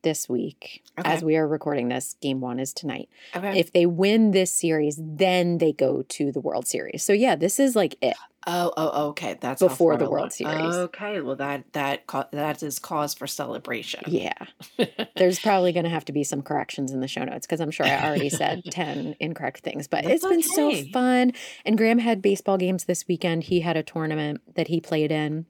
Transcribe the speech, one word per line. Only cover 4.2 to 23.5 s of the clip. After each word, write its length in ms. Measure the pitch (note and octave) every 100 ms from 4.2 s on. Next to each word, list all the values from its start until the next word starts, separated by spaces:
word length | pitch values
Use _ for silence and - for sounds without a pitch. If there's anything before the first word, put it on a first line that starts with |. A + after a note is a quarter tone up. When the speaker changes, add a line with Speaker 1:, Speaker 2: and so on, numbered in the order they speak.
| A3
Speaker 1:
this 200 | F#3+ F#3
series, 480 | - F3 D#3 D3 D3
then 560 | D#3+ D3+ F#3 F3+ F3 E3+
they 140 | D#3+
go 300 | C#3+ C3+ C3+
to 300 | C3 - C#3+
the 80 | C#3
World 260 | - - -
Series. 360 | - - D#3+
So, 80 | -
yeah, 240 | G3+ B3 D#3+
this 220 | E3+ -
is, 160 | C#4 A#3
like, 200 | F3 -
it. 160 | C3 - - _ -
Speaker 2:
Oh, 260 | F3 F3 -
oh, 320 | D#3+ - D3
okay, 260 | D3 D#3 F2+
that's 220 | B2 C3+
how 120 | F3+
Speaker 1:
Before 20 | E3+
Speaker 2:
far 220 | E3 D3+
Speaker 1:
the 80 | C#3
Speaker 2:
it 40 |
Speaker 1:
World 220 | D3 -
Speaker 2:
went. 0 |
Speaker 1:
Series. 540 | - D3+ D#3 D#3+ F3 F3
Speaker 2:
Okay, 340 | - G#3 G#3
well, 160 | C3+ C3+
that, 360 | C#3 C#3+ B2
that 340 | D3+ C#3 C#3+ -
ca-, 220 | C3+ C3+
that 300 | D3 D3+ D3
is 160 | D3+ C3+
cause 340 | - D#3+ D3
for 120 | - C#3
celebration. 800 | - C3+ A#2 - A#2 - - -
Speaker 1:
Yeah. 280 | E3+ - - - _ - -
Speaker 2:
<laughs> 80 | A3 - A3 -
Speaker 1:
There's 220 | F#3 F3+
probably 320 | A3 G3 F3+
gonna 180 | E3+ E3+
have 140 | E3 -
to 60 |
be 120 | D3
some 180 | C#3+ C#3+
corrections 500 | C#3 D3 - - C3+
in 80 | C3+
the 80 | C3
show 160 | -
notes, 220 | C3 - -
'cause 140 | D#3
I'm 100 | D#3
sure 140 | - C#3+
I 120 | C#3 C#3+
already 240 | C#3+ C#3+
said 340 | D#3+ D3 E3
Speaker 2:
<laughs> 60 | F3
Speaker 1:
ten 440 | E3+ D#3+ C#3 C#3 D3+
incorrect 400 | D3+ C3+ C3+ -
things, 240 | - - D3
but 160 | -
Speaker 2:
That's 40 | E3
Speaker 1:
it's 180 | D#4+ F#4
been 160 | E4+
so 300 | D#4+ - D4
Speaker 2:
okay. 20 |
Speaker 1:
fun, 580 | G#3+ C#3 B3+ B3+ B3 B3+ B3 - -
and 140 | - G#3+
Graham 200 | A3 A#3+
had 240 | A#3 A3
baseball 360 | G3+ G3 - G3
games 260 | F3+ F#3 -
this 200 | F3 -
weekend. 360 | F3 F3+ E3
He 160 | D3+